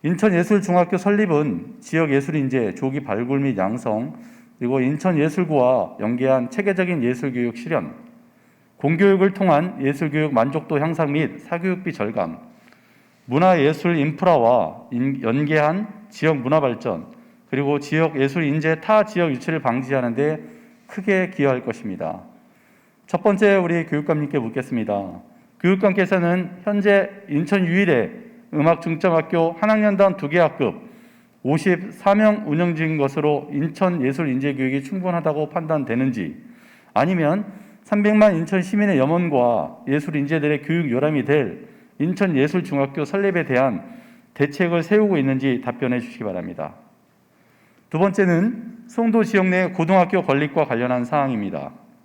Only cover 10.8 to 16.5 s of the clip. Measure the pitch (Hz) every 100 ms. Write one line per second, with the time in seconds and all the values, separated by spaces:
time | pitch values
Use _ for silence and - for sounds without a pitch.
10.8 | 156 160 151 147 156 - - 170 185 185
11.8 | 180 - 107 107 82 80 - _ _ _
12.8 | _ _ _ _ - 170 185 175 143 151
13.8 | 175 170 143 156 180 156 117 123 80 -
14.8 | - 120 135 135 117 139 147 156 147 180
15.8 | 214 - - - 156 147 123